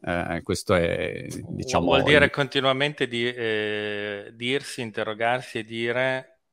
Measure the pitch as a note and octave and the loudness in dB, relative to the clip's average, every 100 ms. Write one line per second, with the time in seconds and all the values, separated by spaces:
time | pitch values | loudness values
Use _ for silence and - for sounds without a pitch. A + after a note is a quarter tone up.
0 | - F2 E2+ E2+ - F#2 - F#2 E2+ F2+ | -4 -2 -2 -4 -2 -4 2 4 4 0
1 | E2+ - - - - G2 - - F2 C3+ | -2 -6 -8 -10 -8 -8 0 2 4 4
2 | C3+ D3 C#3 - C3+ C#3+ C3 C3 C#3+ D3+ | 6 6 6 2 -2 2 2 2 0 0
3 | B2+ A#2+ A#2+ B2 A#2 A2 G#2+ G#2 G#2 G#2 | -2 0 -2 -2 -2 0 -2 -2 -4 -4
4 | G#2 G2+ G#2 A#2 A#2+ C3+ C3+ - A#2 G#2 | -6 -6 -10 -6 -2 -2 -4 -8 -6 -4
5 | G#2+ G#2+ A#2 B2+ B2+ A#2 A2 A2+ A#2 A#2+ | -4 0 0 0 -2 -8 -6 -4 -2 0
6 | C3 C3 C3 _ _ | 0 -2 -6 _ _